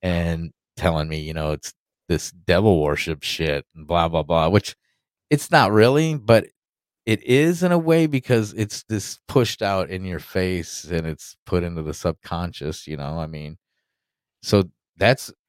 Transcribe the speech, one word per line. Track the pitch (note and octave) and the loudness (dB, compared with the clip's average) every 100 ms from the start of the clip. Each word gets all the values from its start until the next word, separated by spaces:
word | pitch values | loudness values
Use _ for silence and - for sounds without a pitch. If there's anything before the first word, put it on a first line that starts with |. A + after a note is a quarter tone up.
and | F#2 F2 E2+ E2 E2 _ _ - | -2 -2 -2 -4 -6 _ _ -4
telling | F2+ E2 D2+ | -2 0 -4
me, | D#2 | -6
you | D2+ | -8
know, | D#2+ D2+ | -6 -4
it's | D2+ - - _ _ _ | -4 -8 -20 _ _ _
this | E2 - | -4 -4
devil | - - F2+ G#2+ F2 | -16 0 4 6 4
worship | D2 D2 - D#2 | 2 -2 -4 -6
shit | - - D#2+ C#2+ - D#2+ | -6 -4 -2 -4 -6 -20
and | D#2 | -4
blah, | E2+ E2 | 0 2
blah, | E2 | 0
blah, | D2 E2 D#2+ | 0 2 2
which | G2+ - - _ _ _ _ _ | 2 -2 -16 _ _ _ _ _
it's | D3 - | -2 2
not | E3 G#2 | 4 4
really, | G#2+ A2+ C#3 D#3+ D3+ | 6 6 4 0 -4
but | G#2+ A2+ - _ _ _ _ _ - | 4 4 4 _ _ _ _ _ -4
it | A2 | -4
is | - B2+ D#3+ F3 | 2 2 4 2
in | F3+ | 2
a | F3 | 2
way | E3 E3 D#3+ | 4 2 4
because | C#3 - A#2+ G#2+ | 0 2 0 0
it's | F2 G#2 - - | -4 -6 -6 -6
this | A2 - - _ | -6 -4 -14 _
pushed | C#3+ A#2 - | 0 2 0
out | G2+ G2 D#2+ | -2 -2 -2
in | F#2 F#2+ | -6 -6
your | F2+ | -8
face | - G2 F#2 F#2 D#2+ - D2+ | -6 -2 -2 -2 -6 -12 -6
and | E2+ D#2+ | -4 -4
it's | D#2 - - - | -8 -14 -20 -4
put | F2+ | -2
into | F2 E2+ | -2 -6
the | D#2 D2+ | -8 -6
subconscious, | F2+ D#2 - E2+ F2 D#2+ C#2+ D#2 - | -6 -6 -8 -6 -6 -8 -10 -10 -10
you | D2+ | -10
know, | C#2+ D#2+ | -8 -8
I | D#2 | -8
mean, | D#2 D2+ D#2+ _ _ _ _ _ _ _ _ | -10 -14 -16 _ _ _ _ _ _ _ _
so | - G#2 F#2 _ _ _ | 0 0 0 _ _ _
that's | G2+ C3+ - - | 2 2 -2 -18